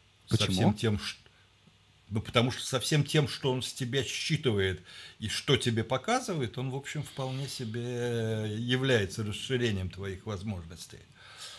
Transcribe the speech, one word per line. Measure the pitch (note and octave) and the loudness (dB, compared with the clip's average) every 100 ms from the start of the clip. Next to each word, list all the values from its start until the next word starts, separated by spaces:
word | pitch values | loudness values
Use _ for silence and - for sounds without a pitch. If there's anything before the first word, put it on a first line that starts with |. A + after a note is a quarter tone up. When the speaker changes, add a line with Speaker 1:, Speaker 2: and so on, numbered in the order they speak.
| _ _ - | _ _ 0
Speaker 1:
Со | A2+ | 2
Speaker 2:
Почему? | G#2 | 4
Speaker 1:
всем | F#2 G#2 | 4 4
тем, | G#2 A2+ G#2 | 4 2 0
ш-, | - - - _ _ _ _ _ _ _ - | -2 -10 -16 _ _ _ _ _ _ _ -6
ну, | G#2 | -4
потому | - A#2+ B2 | 2 4 4
что | - | 0
со | - B2+ | -2 -2
всем | - D3 | 2 2
тем, | C#3+ D#3 D3 | 4 2 2
что | - C#3 | 0 0
он | B2+ | 0
с | A#2+ | -2
тебя | - B2+ C3+ | -4 -2 -2
считывает | B2 - - D#3+ C3 G2+ F#2+ F#2 - - - - | -2 -4 -2 0 2 4 2 0 -8 -18 -18 -8
и | G#2+ | -6
что | - - C3+ | -4 2 4
тебе | B2 A2+ | 4 0
показывает, | A2 C3 - B3 A#3+ E3 A#2 - | 0 0 2 0 0 -2 -2 -4
он, | C3 | -4
в | C3 | -6
общем, | - D3+ | -6 -8
вполне | - - C3 C3 C3+ | -8 -6 -4 -4 -6
себе | - A#2 A#2 A#2+ A#2+ A#2+ A#2 A2 A2 G#2+ G#2+ | -6 -6 -4 -4 -2 0 0 0 0 0 -2
является | A#2+ B2+ C3+ A#2 F#2+ - | 2 4 6 4 4 0
расширением | G#2 G2 - C3 A#2+ G2 F#2 | -4 -4 -2 2 2 2 -2
твоих | F#2 G2 F#2+ A2 | -4 -8 -6 -6
возможностей. | G2+ G#2+ F#2+ E2 D#2+ - - - - - - - | -6 -4 -6 -8 -14 -16 -16 -20 -20 -20 -16 -16